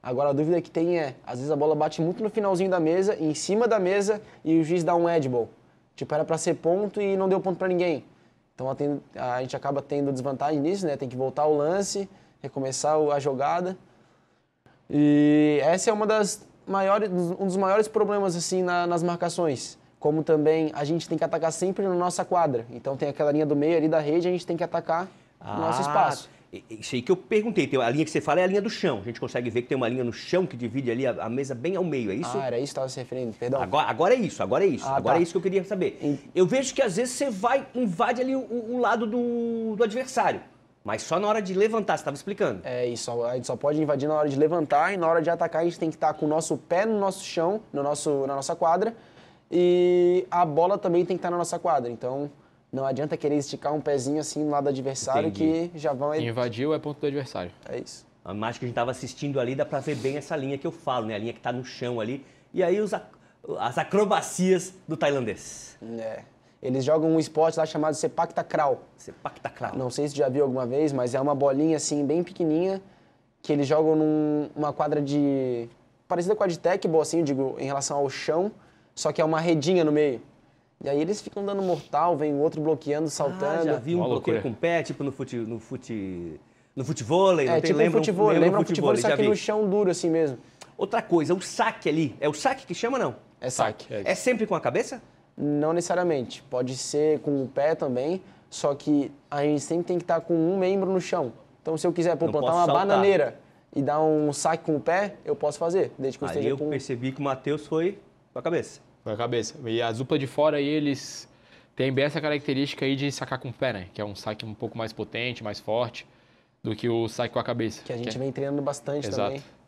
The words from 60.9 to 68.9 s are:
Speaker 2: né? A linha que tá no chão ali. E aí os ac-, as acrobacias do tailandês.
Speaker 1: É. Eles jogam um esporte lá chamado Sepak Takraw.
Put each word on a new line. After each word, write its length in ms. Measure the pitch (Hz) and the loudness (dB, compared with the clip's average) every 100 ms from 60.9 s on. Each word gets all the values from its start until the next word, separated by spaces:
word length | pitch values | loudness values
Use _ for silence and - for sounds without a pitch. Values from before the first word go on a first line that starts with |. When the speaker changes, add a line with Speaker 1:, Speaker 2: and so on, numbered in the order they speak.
| 123 110 | -2 -2
Speaker 2:
né? 80 | |
A 40 | 107 | -4
linha 140 | 113 | -6
que 80 | - | -6
tá 100 | 127 | -6
no 140 | 123 | -6
chão 340 | 127 - 123 120 | -8 -8 -6 -4
ali. 280 | 107 135 - _ _ | -4 -6 -10 _ _
E 100 | - | -2
aí 160 | 180 196 | 2 2
os 140 | 214 | 0
ac-, 140 | 185 - - _ _ - - | -4 -8 -20 _ _ -10 -6
as 200 | 117 127 | -4 -4
acrobacias 960 | 156 190 208 185 - - 185 185 175 - - | 0 2 4 2 0 0 4 4 2 -16 -10
do 100 | 160 | -2
tailandês. 800 | 156 139 117 92 - - - - 113 117 | 0 0 -2 -6 -10 -18 -18 -18 -12 -10
Speaker 1:
É. 240 | 110 117 - _ _ _ | -8 -10 -16 _ _ _
Eles 220 | 127 131 | -4 0
jogam 260 | 131 160 160 | 2 4 4
um 80 | 160 | 2
esporte 380 | 156 156 160 160 | 2 2 2 2
lá 80 | |
chamado 300 | 156 156 156 | -2 0 -2
Sepak 400 | 147 156 - 170 | 0 -4 -2 -2
Takraw. 480 | 175 160 160 143 123 - | -2 -4 0 2 0 -6